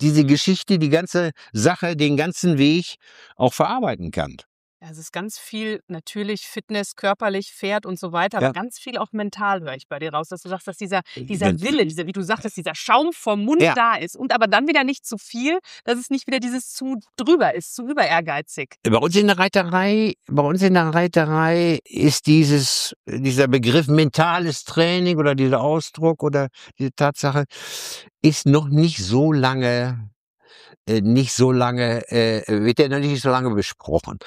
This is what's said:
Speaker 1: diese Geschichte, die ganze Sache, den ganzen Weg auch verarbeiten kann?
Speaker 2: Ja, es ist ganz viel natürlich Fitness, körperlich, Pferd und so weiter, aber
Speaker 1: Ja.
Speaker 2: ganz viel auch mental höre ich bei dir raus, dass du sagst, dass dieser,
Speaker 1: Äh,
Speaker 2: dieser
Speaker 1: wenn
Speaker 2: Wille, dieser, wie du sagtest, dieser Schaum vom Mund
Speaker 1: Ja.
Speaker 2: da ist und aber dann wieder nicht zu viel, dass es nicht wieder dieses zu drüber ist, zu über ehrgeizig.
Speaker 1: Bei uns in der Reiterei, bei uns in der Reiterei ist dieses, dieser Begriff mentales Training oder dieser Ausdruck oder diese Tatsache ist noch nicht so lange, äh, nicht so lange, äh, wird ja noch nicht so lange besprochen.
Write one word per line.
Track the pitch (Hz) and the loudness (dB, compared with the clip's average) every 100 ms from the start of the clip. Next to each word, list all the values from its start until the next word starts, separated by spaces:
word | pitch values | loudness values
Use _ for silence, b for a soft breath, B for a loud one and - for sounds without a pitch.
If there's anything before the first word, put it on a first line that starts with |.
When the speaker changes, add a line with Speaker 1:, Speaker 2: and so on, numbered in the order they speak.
Speaker 1:
diese | 147 151 139 | 2 4 4
Geschichte, | 147 - 185 - 190 | 4 2 -2 0 0
die | 156 | 2
ganze | 156 180 180 170 - B | 0 0 -2 -2 -6 B
Sache, | 113 127 180 170 160 | 0 0 0 -2 0
den | 147 143 | 0 0
ganzen | 160 160 180 147 | -2 -2 0 4
Weg | 143 165 165 - b b b b | 4 2 -2 -10 b b b b
auch | 127 | -2
verarbeiten | - 160 254 202 104 85 | 0 -2 -2 -4 -4 -6
kann? | - 73 64 - _ _ _ | -6 -6 -8 -20 _ _ _
Speaker 2:
Ja, | 165 | -20
es | 156 | -20
ist | 160 | -14
ganz | 175 208 - | -10 -10 -12
viel | - 214 220 214 - | -12 -8 -6 -8 -10
natürlich | 170 - 208 202 208 - | -14 -12 -8 -6 -8 -10
Fitness, | 214 - 208 196 - | -14 -8 -6 -6 -4
körperlich, | 202 202 220 196 202 | -4 -2 -2 -4 -8
Pferd | - 196 208 208 | -8 -4 -4 -4
und | 185 | -8
so | 180 | -6
weiter, | 170 196 208 | -2 -2 0
aber | 135 | -2
Speaker 1:
Ja. | |
Speaker 2:
ganz | 131 240 - | -2 -8 -12
viel | 262 240 | -12 -8
auch | 208 | -8
mental | 214 208 196 202 190 | -6 -8 -4 -4 -4
höre | 156 131 | -6 -12
ich | - | -12
bei | 143 | -10
dir | 156 | -6
raus, | 151 - | -6 -6
dass | 180 | -10
du | 180 | -10
sagst, | 185 - | -10 -10
dass | 175 | -12
dieser, | 196 190 - B | -6 -4 -4 B
Speaker 1:
Äh, | |
Speaker 2:
dieser | 123 196 202 | -8 -2 0
Speaker 1:
wenn | 170 | 0
Speaker 2:
Wille, | 214 294 175 | 0 0 0
dieser, | 156 170 | -2 -8
wie | |
du | 196 | -8
sagtest, | 180 220 220 - | -6 -6 -6 -8
dieser | 170 156 | -8 -6
Schaum | - 233 320 | 0 2 2
vom | 330 - 208 214 | -2 -4 -2 0
Mund | 320 | 4
Speaker 1:
Ja. | 330 247 | 4 4
Speaker 2:
da | 233 - | 2 0
ist | 170 - | -4 -8
und | 262 | -2
aber | 240 220 | 0 2
dann | 208 285 | 2 2
wieder | 302 | 2
nicht | 262 277 - | 0 -4 -8
zu | 214 | -12
viel, | - 233 269 359 - B B | -12 -6 -2 -2 -4 B B
dass | 240 | -4
es | 240 | -4
nicht | 269 - | -6 -4
wieder | 262 | -4
dieses | 240 254 - | -4 -6 -8
zu | - 262 254 - - | -10 -8 -8 -10 -4
drüber | 240 339 185 170 | 2 4 2 -2
ist, | - - | -8 -10
zu | 240 | -6
über | 294 165 | -2 0
ehrgeizig. | 165 160 147 156 - 135 - | 0 -2 -6 -8 -10 -12 -6
Speaker 1:
Bei | - 110 | 2 2
uns | 151 185 | 4 4
in | 208 | 4
der | 185 | 4
Reiterei, | 196 196 175 180 196 214 220 - - | 2 2 0 0 2 2 0 -2 -2
bei | 139 | 0
uns | 143 185 | 2 2
in | 190 | 4
der | 185 160 | 4 4
Reiterei | 165 175 170 151 156 160 170 170 151 - | 2 2 2 2 2 2 2 2 0 -4
ist | - 151 - - | 0 2 2 4
dieses, | 156 147 147 131 - - - - | 6 6 4 2 -2 -4 -10 -10
dieser | 123 135 127 135 | -4 0 2 4
Begriff | 123 117 143 143 | 4 4 2 4
mentales | 151 151 - 165 175 170 - - | 2 2 2 0 0 -2 -6 -4
Training | - 170 180 180 165 | 0 2 2 0 2
oder | 143 | 2
dieser | 135 131 127 | 2 2 2
Ausdruck | 139 160 - - 160 156 | 0 -2 -4 -2 -2 0
oder | 151 143 135 B B B | 0 0 -2 B B B
diese | 135 | -6
Tatsache | - 147 - 143 143 139 B B B B B B _ | 0 -2 0 -2 -2 -4 B B B B B B _
ist | 156 147 143 | 0 2 4
noch | 147 147 | 2 4
nicht | 147 165 156 | 2 2 0
so | 92 120 156 | 0 2 2
lange, | 147 127 131 123 120 123 123 104 - _ _ b b b b - | 2 2 0 0 0 -2 -6 -10 -18 _ _ b b b b -2
äh, | 110 | 0
nicht | 104 123 127 | 4 2 2
so | - 127 | 2 2
lange, | 127 123 123 120 117 - | 4 0 0 -2 -2 -2
äh, | 120 113 110 - | 0 0 0 -2
wird | 107 110 120 | 0 2 2
ja | 143 | 2
noch | 139 | 0
nicht | 143 139 | -2 -2
so | 135 | 0
lange | 127 127 | 0 0
besprochen. | 104 - - - 82 - 95 | -2 -4 -8 -4 -4 -2 -12